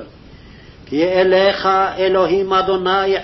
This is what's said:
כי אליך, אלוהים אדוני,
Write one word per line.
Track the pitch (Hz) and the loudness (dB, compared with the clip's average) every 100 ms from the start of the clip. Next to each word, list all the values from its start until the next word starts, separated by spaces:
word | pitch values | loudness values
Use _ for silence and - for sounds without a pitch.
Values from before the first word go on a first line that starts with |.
| - - - - - - - - - | -12 -20 -20 -20 -20 -20 -20 -20 -6
כי | 139 | -2
אליך, | 175 185 185 185 196 185 190 190 190 185 | 0 2 2 4 2 0 0 0 0 -2
אלוהים | 190 190 170 190 190 | 0 0 0 0 0
אדוני, | 190 185 190 180 196 190 190 | -2 0 -2 0 -2 0 -2